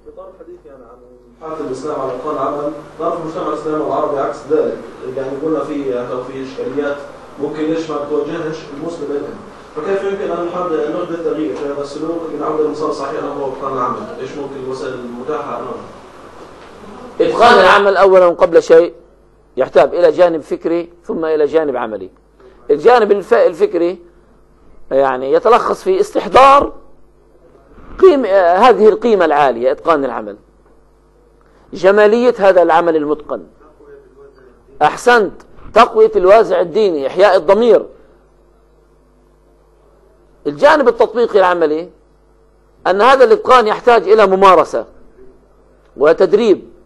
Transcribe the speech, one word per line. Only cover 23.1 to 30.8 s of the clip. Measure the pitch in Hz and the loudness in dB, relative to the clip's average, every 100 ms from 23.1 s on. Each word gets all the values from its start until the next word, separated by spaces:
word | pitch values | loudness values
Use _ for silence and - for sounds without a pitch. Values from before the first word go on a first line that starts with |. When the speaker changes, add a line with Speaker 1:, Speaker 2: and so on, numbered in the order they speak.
Speaker 2:
الف-، | 202 175 | 0 0
الفكري، | 233 180 165 202 175 170 190 - _ _ _ _ _ - - - | 2 2 2 -2 0 -4 -4 -16 _ _ _ _ _ -20 -20 -4
يعني، | 135 139 127 135 | 0 0 -2 -2
يتلخص | 160 220 233 - 202 | 0 2 2 0 -6
في | - 190 | -2 -2
استحضار | - - 214 180 269 285 - - - - - _ _ _ _ _ _ - - - | -2 -6 0 4 6 6 2 -8 -20 -20 -20 _ _ _ _ _ _ -20 -20 2
قيم-، | 381 294 226 | 4 4 2
آه، | 196 175 180 | 2 2 4
هذه | 247 196 214 | 4 6 4
القيمة | 214 240 208 165 | 4 0 2 2
العالية، | 147 143 117 127 | 2 2 0 -2
إتقان | 143 - 160 135 | -2 0 0 -2
العمل، | 113 107 101 _ _ _ _ | -8 -12 -16 _ _ _ _